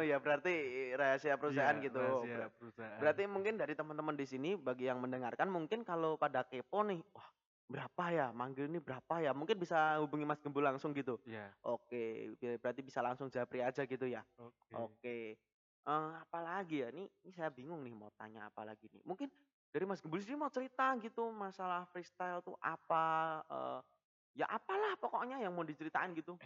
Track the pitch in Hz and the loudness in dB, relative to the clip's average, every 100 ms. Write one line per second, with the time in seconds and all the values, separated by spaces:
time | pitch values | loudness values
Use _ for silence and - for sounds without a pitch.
0 | 156 139 147 143 180 170 135 127 131 131 | 4 4 4 4 4 2 0 -2 0 4
1 | 135 135 147 135 143 135 139 147 135 127 | 4 6 4 2 4 6 6 4 0 2
2 | 127 131 120 117 113 - 117 - 110 104 | 2 2 0 -4 -6 -10 -16 -10 -10 4
3 | 151 156 202 196 202 220 143 151 151 151 | 4 4 0 0 0 0 0 -2 -4 -2
4 | 156 143 135 131 151 202 131 127 127 127 | -2 -2 -2 0 0 0 0 0 0 0
5 | 127 127 120 - 180 180 156 226 226 165 | 0 -2 -2 0 2 2 -2 -4 -2 2
6 | 160 151 151 127 - 127 - 202 208 170 | 2 2 2 2 0 -4 -2 0 2 0
7 | - - - _ _ _ - 139 131 - | -6 -18 -20 _ _ _ -10 -8 -6 -2
8 | 175 165 127 117 131 135 143 170 139 127 | 2 2 2 0 -4 -2 -2 -2 -4 -8
9 | - 165 151 131 170 208 170 165 156 151 | -2 2 2 2 0 0 4 4 6 4
10 | 147 151 147 147 147 143 143 131 156 143 | 2 0 0 -2 0 2 2 2 -2 -2
11 | 131 113 117 110 101 - 120 117 - 120 | -2 -4 -6 -10 -10 -8 -4 -4 -4 -4
12 | 113 110 110 - 123 117 123 123 131 131 | -2 -4 -8 -6 -4 -2 -2 -2 -4 -2
13 | 120 127 135 127 120 127 123 143 131 131 | 0 -2 -4 -2 -2 0 0 0 -2 -2
14 | 127 113 - - 120 _ _ 113 113 107 | -2 -4 -8 -18 -20 _ _ -6 -6 -6
15 | 123 117 110 110 _ _ _ _ 139 151 | -6 -6 -6 -10 _ _ _ _ 0 2
16 | 156 165 160 170 165 190 170 147 117 143 | 0 -6 -8 -6 -2 -4 -2 -2 -2 -6
17 | 196 _ 175 180 160 123 139 170 127 110 | -12 _ -16 -4 -4 -4 -10 -8 -8 -12
18 | 104 - 110 110 107 - 107 110 110 - | -16 -14 -14 -12 -12 -10 -10 -10 -16 -14
19 | - 185 277 - _ _ _ 151 190 190 | -10 -6 -8 -10 _ _ _ -4 -2 -4
20 | 160 185 202 294 285 254 262 - 262 254 | -4 -4 -4 -2 -2 -2 -4 2 2 2
21 | 220 233 233 214 196 185 185 175 180 180 | -2 -4 -4 -2 -6 -4 -2 -2 -2 -10
22 | 170 - 180 180 180 - - 165 - 165 | -10 -4 -2 -2 -6 -4 -2 -2 2 4
23 | 160 160 160 156 - 135 131 127 - _ | 6 4 2 -2 -4 -4 -2 -4 -8 _
24 | _ _ _ 123 - 220 - 392 415 370 | _ _ _ -2 -2 0 0 0 2 0
25 | 240 208 240 269 196 175 160 151 160 151 | 0 0 0 -2 -2 0 -2 -4 -2 0
26 | 180 165 165 180 | 0 -2 -8 -12